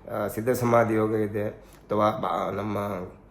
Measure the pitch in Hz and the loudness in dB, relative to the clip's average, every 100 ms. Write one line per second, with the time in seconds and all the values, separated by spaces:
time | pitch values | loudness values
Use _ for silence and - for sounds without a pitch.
0 | - 110 101 110 117 113 120 117 110 110 | -8 -4 -4 -2 0 0 4 4 4 2
1 | 107 110 104 104 107 - - - - 104 | 2 2 0 -2 -6 -8 -18 -20 -4 2
2 | 104 107 92 87 92 101 107 101 101 92 | 2 2 -2 -2 -2 -4 -4 -4 -4 -6
3 | 92 - - | -10 -16 -20